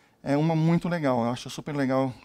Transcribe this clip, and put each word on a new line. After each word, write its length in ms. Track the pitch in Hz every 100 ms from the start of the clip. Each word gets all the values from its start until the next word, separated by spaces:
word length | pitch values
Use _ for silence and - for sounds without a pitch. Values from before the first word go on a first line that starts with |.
| _ _
é 140 | - 139
uma 180 | 160
muito 340 | 160 160 170 185
legal, 360 | 170 143 127
eu 60 | 117
acho 200 | 123 135
super 240 | - 156
legal, 400 | 143 131 131 135 120